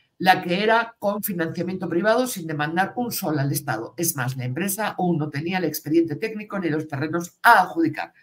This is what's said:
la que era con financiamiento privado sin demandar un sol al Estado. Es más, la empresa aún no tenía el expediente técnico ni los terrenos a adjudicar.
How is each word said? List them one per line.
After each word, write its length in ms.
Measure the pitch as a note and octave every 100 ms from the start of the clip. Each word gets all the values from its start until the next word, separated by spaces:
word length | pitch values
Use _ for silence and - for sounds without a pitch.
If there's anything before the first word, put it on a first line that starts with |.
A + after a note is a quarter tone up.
| _ -
la 240 | F#3 F#3
que 180 | E3+ F#3
era 340 | A3 A3+ A3+ -
con 240 | G3+ G#3+
financiamiento 640 | G3+ E3+ D#3+ E3+ F3 F#3+ F3+
privado 380 | E3+ G#3 A#3 B3+
sin 180 | F#3+ D#3+
demandar 480 | D3+ D3+ E3+ G3+ B3
un 160 | A#3+
sol 280 | - E3+ D3+
al 120 | C#3
Estado. 440 | C3+ - A2+ - -
Es 180 | E3+ C#3
más, 220 | B2+ C3
la 80 | B2
empresa 440 | B2+ G3 G#3 G#3
aún 280 | - F3+ D#3+
no 140 | D3+
tenía 260 | C#3+ E3+ F#3+
el 60 |
expediente 520 | D#3+ - D3+ E3 D#3+ C#3+
técnico 440 | A3 G#3 G#3+ G3+
ni 100 | E3
los 180 | D3+ D#3
terrenos 520 | C3 D#3 E3+ F3 _
a 220 | - A3
adjudicar. 500 | F3 E3 D#3+ C#3 - _